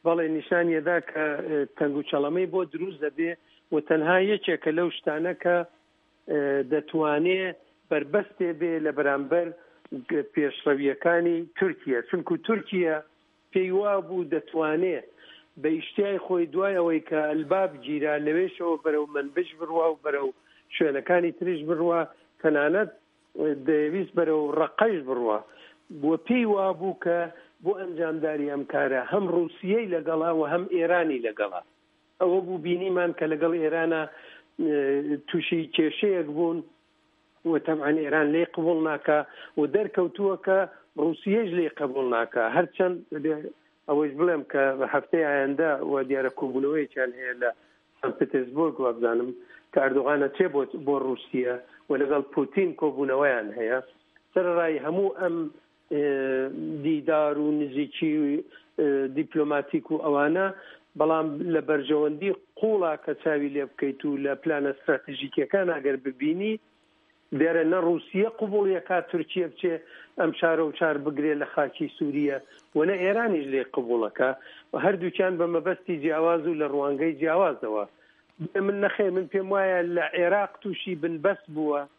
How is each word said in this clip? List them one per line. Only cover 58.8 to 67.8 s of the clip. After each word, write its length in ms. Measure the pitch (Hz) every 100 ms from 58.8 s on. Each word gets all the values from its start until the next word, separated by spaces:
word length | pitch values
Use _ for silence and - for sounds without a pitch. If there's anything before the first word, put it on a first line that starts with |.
| 151 139 135
دیپلۆماتیک 800 | 135 156 156 147 143 139 160 -
و 100 | 156
ئەوانە، 500 | 156 143 147 170 190 190 - - _ -
بەڵام 320 | 156 160 160 147 170
لە 100 | 160
بەرژەوەندی 720 | 151 151 131 151 151 151 196 - _ -
قوڵا 380 | 220 208 170 151
کە 160 | - 147
چاوی 340 | 160 147 143
لێ 160 | 143 135
بکەیت 360 | - 139 135
و 140 | 147 139
لە 160 | 139 135
پلانە 340 | 160 147 139
استراتیژیکەکان 960 | 135 - 135 - 135 139 - 139 196 180
ئەگەر 260 | 160 139 135
ببینی، 580 | 131 127 147 170 208 220 _ _ _ _ _ _ _
دیارە 320 | 135 160 165
نە 160 | 160 185